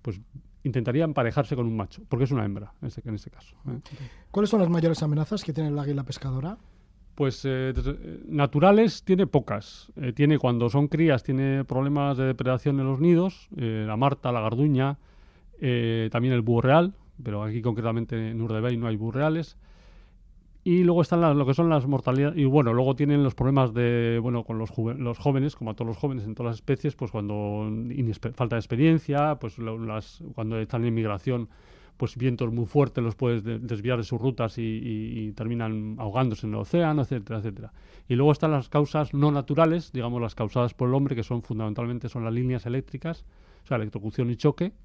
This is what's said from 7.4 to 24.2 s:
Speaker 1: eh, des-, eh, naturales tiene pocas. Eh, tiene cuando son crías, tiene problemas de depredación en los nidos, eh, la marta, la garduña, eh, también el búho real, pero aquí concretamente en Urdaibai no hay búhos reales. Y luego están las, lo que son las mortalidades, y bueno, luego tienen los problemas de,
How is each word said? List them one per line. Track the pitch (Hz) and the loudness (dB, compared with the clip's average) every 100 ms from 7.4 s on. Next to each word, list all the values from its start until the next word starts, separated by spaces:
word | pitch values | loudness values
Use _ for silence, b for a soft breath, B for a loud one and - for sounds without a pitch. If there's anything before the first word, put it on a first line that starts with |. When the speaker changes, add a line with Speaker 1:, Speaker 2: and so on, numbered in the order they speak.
Speaker 1:
eh, | 135 131 131 | -4 -2 -2
des-, | 123 | -2
eh, | 123 139 - - - | -4 -6 -12 -14 -4
naturales | 156 139 143 180 208 226 - | 0 2 6 8 8 6 0
tiene | - 185 175 | 0 2 4
pocas. | 147 - 104 - - - - | 2 0 -6 -8 -20 -20 -8
Eh, | 127 | -6
tiene | 113 147 151 | 2 4 4
cuando | 127 120 117 | 2 2 2
son | 139 143 | 2 2
crías, | 151 165 127 | 2 4 2
tiene | - 131 135 135 | 0 0 0 0
problemas | 131 127 139 143 143 131 | 0 0 0 0 0 0
de | |
depredación | 131 123 127 127 147 139 | 0 0 0 0 0 0
en | 131 | 0
los | 135 | 2
nidos, | 170 170 185 - - - | 4 6 4 -4 -16 -6
eh, | 117 110 | -4 -2
la | 107 110 | -2 2
marta, | 139 139 131 | 0 0 -2
la | 120 | 0
garduña, | 110 117 151 131 135 139 b b b b b - | 0 2 2 4 2 -2 b b b b b -6
eh, | 135 120 117 113 113 | -2 0 0 0 0
también | 127 123 | 0 2
el | 123 | 2
búho | 113 117 | 4 4
real, | 123 151 180 - - - | 6 4 4 -4 -20 -12
pero | 120 104 | -8 -6
aquí | 107 117 | -4 -4
concretamente | 117 110 113 113 113 113 110 | -2 -2 -2 -2 -4 -4 -4
en | 113 | -4
Urdaibai | 113 110 120 120 | -4 -2 -2 -2
no | 117 | -4
hay | |
búhos | 107 113 | -4 -4
reales. | 123 156 160 156 - b b b b b b - - _ - | -2 0 -2 -6 -14 b b b b b b -20 -20 _ -6
Y | 185 175 | 2 6
luego | 175 170 | 6 4
están | 165 170 | 4 4
las, | 170 | 4
lo | 143 131 | 4 2
que | |
son | 139 170 | 4 4
las | 156 127 | 2 2
mortalidades, | 135 - 131 143 165 | 0 0 2 0 2
y | |
bueno, | 135 143 120 | 4 4 4
luego | 117 131 | 2 2
tienen | 131 147 143 | 2 2 4
los | 139 | 2
problemas | - 127 139 123 | 2 2 4 2
de, | 113 120 120 117 117 | 2 2 2 2 0